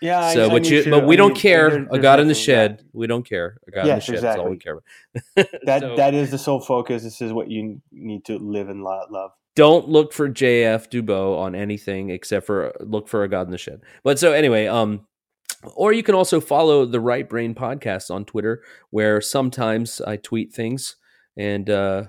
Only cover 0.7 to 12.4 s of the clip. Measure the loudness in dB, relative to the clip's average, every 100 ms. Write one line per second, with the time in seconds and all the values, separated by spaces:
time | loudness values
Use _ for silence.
0.7 | 2 4 4 6 8 6 6 4 6 4
1.7 | 2 -2 2 6 6 6 2 2 4 2
2.7 | 0 _ -8 -4 -4 -4 -6 -6 -12 _
3.7 | -4 0 -2 -4 -4 -2 -2 -4 -8 -10
4.7 | -14 _ -20 _ -14 -4 0 0 -2 0
5.7 | 0 0 0 2 2 -2 -4 -4 -4 -2
6.7 | -4 -2 -6 -8 -10 -8 -6 -8 -8 -10
7.7 | -12 _ -18 -14 -12 -10 -10 -8 -8 -8
8.7 | -10 -10 -10 -10 -12 -14 _ _ 4 4
9.7 | 4 2 0 0 -2 -6 -2 0 2 2
10.7 | -2 -4 -8 -4 -2 -2 -4 -4 -6 -8
11.7 | -8 -8 -8 -8 -10 -6 -6